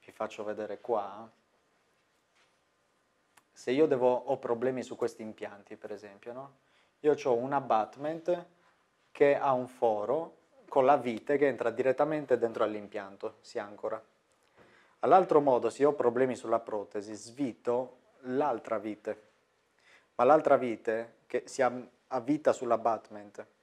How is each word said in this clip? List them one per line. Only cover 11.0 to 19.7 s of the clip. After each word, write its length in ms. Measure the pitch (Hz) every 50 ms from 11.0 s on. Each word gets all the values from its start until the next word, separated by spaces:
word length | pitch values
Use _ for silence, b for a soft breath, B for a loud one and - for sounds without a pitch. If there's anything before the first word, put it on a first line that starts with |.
| 117 123 113 107 - - 147
che 100 | 139 143
entra 220 | 143 127 - - 117
direttamente 680 | 110 110 127 131 131 - 147 151 156 151 147 135 131 117
dentro 260 | 113 117 113 117 117
all'impianto, 720 | 107 107 107 104 101 - 104 101 98 98 98 - 110 104 _
si 180 | _ - - 117
ancora. 440 | 104 101 104 101 - 110 107 113 - _ _ _ _ _ _ _ _ b b b b b b b b b b b
All'altro 400 | - 117 156 190 185 180 - 156
modo, 280 | 143 139 127 120 110 117
se 140 | - - 135
io 80 | 147
ho 40 | 147
problemi 420 | 147 127 120 117 120 131 131 123
sulla 240 | 107 - 113 113 113
protesi, 520 | - - 110 104 101 - - 107 101 107 110
svito 840 | 104 - 117 117 127 143 127 107 _ _ 120 120 123 131 123 - _ _ _ _ _
l'altra 580 | 135 127 127 135 151 147 123 110 - - 113 107
vite, 440 | 101 110 107 101 _ 110 104 - _ _ _ _ _ _ _ _ _ _